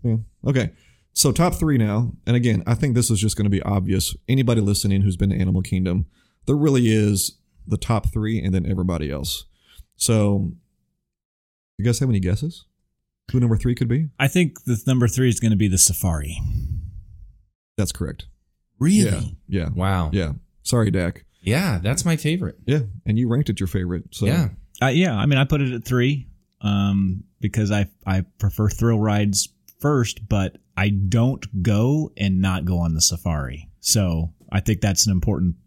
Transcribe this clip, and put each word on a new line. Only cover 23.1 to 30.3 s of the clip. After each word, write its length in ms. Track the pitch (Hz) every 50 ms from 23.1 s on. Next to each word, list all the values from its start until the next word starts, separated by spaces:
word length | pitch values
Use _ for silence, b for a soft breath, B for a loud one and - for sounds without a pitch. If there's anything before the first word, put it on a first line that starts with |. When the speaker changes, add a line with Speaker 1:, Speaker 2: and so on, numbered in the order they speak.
| 107 110
Speaker 1:
you 80 | 123 117
ranked 220 | 117 135 147 -
it 100 | 107 -
your 80 | 98 90
favorite. 360 | - 98 90 90 90 87 - - -
So. 100 | - 110
Speaker 3:
Yeah. 240 | 104 135 175 160 101 - - - - _ -
Speaker 2:
Uh, 60 | 120 131
yeah, 280 | - 160 185 185 123
I 100 | 104 104
mean, 120 | 143 143 131
I 60 | 139
put 180 | 135 - 147
it 120 | 139 127 123
at 100 | 117 -
three, 420 | - 123 123 120 131 147 143 127 - - _ _ _ _ _
um, 600 | - 104 101 101 98 101 98 98 98 95 92 95 - _ _ _
because 300 | - 104 - 113 107 101
I, 160 | 104 104 101 - - _ -
I 160 | - 95 92 90 - _ _
prefer 300 | - 101 - - 110 104
thrill 300 | - - 117 117 117 110
rides 500 | 104 110 104 104 104 104 98 98 - - _ _ _ - _ _
first, 480 | - 147 147 135 120 107 - - 107 101